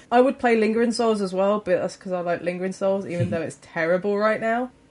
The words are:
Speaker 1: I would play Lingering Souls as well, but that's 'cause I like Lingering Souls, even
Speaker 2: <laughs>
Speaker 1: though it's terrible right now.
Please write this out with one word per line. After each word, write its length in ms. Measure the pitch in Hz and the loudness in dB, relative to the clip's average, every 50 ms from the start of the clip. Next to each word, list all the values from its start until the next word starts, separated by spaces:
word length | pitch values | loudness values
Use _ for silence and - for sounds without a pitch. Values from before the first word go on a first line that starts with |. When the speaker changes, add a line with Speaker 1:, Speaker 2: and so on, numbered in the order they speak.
| - - | -4 2
Speaker 1:
I 100 | 233 247 | 4 4
would 160 | 254 277 - | 4 4 2
play 180 | - - 240 233 | 2 2 4 4
Lingering 360 | 220 214 214 220 233 240 233 | 4 4 2 2 2 0 0
Souls 280 | 233 247 233 226 214 202 | 0 0 0 0 0 0
as 120 | 202 180 190 | -2 -2 0
well, 280 | 185 196 202 214 208 208 | 0 0 2 0 0 0
but 160 | 180 180 - | 0 0 0
that's 140 | 135 185 - | 0 -2 -6
'cause 160 | - - 190 180 | -10 -10 -6 -6
I 80 | 180 | -4
like 220 | 170 175 170 - - | -2 -2 -4 -2 -4
Lingering 300 | 180 180 180 185 190 185 | -6 -6 -4 -6 -6 -4
Souls, 340 | - 196 196 196 202 196 | -2 -2 -2 0 -2 -4
even 220 | - 170 175 - 180 | -4 -4 -2 -2 -2
Speaker 2:
<laughs> 20 | |
Speaker 1:
though 100 | - - | -2 -4
it's 160 | - - - - | -6 -6 -10 -14
terrible 560 | - - - 170 160 165 180 185 190 202 202 202 | -16 -10 -4 -2 0 0 0 0 0 -2 0 0
right 200 | 214 214 220 214 | 0 0 0 0
now. 300 | 220 226 226 240 254 247 - _ _ - | -2 -2 -2 -2 -4 -6 -10 _ _ -4